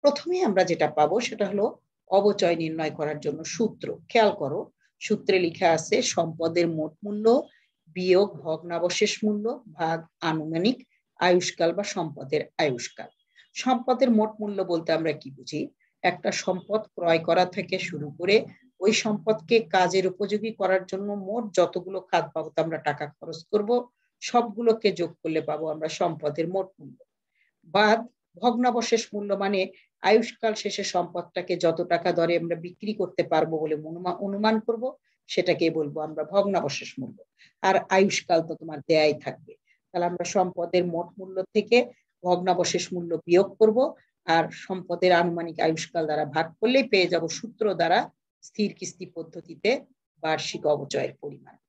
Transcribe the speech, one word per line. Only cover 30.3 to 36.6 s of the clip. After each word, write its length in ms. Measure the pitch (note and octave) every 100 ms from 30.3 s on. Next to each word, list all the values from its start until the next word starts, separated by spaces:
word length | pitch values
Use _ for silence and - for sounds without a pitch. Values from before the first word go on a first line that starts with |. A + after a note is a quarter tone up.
| - A3+
শেষে 300 | G#3+ G3+ G3
সম্পদটাকে 720 | G3 F3+ F3 F3 E3+ - F3+ F3
যত 240 | E3+ E3
টাকা 300 | F3 E3+ F#3
দরে 220 | E3+ E3 E3+
আমরা 180 | E3 E3
বিক্রি 380 | F3 - G#3
করতে 300 | G#3+ F3+ -
পারবো 320 | E3+ D#3+ D#3+ D#3+
বলে 160 | D#3 D3+
অনুমা-, 440 | D#3 E3+ F3+ F3+ G3+
অনুমান 340 | G3 G#3+ A3+
করব, 240 | A3+ A3+ B3+ - _ _ _
সেটাকে 380 | - E3+ F3 E3
বলবো 300 | D#3 D3 D3+
আমরা 240 | D#3 D#3
ভগ্নাবশেষ 680 | D3+ G3 G3+ F#3